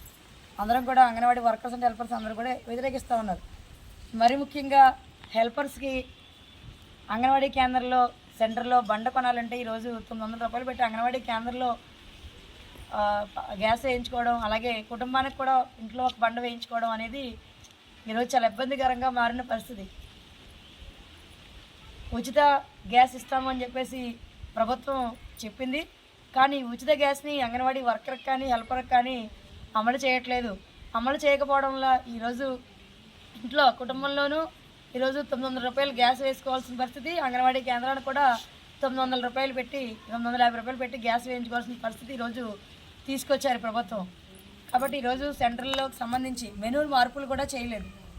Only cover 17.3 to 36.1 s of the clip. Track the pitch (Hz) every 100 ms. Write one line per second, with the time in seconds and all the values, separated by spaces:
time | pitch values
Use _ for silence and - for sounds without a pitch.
17.3 | 220 - - - - - - 220 220 247
18.3 | 254 226 - 262 269 262 247 254 247 233
19.3 | 240 247 226 - 214 190 - - - -
20.3 | - - - - - - - - - -
21.3 | - - - - - - - - 233 254
22.3 | 226 285 277 - - 185 240 254 247 -
23.3 | 262 262 262 247 254 254 262 247 233 -
24.3 | - - - 226 247 277 269 240 233 -
25.3 | - 220 - 254 285 339 - - - -
26.3 | 262 269 277 240 240 254 294 277 277 294
27.3 | 285 240 240 254 262 240 220 - 233 -
28.3 | 262 269 233 226 254 247 247 247 254 220
29.3 | - - - - 220 220 254 269 254 247
30.3 | 247 240 185 - - - 226 240 294 294
31.3 | 277 277 277 269 269 262 254 247 233 226
32.3 | 247 269 254 - - - - - - -
33.3 | - 226 285 269 - 247 262 277 285 285
34.3 | 311 320 - - - - 247 262 269 277
35.3 | 254 262 254 247 254 277 247 240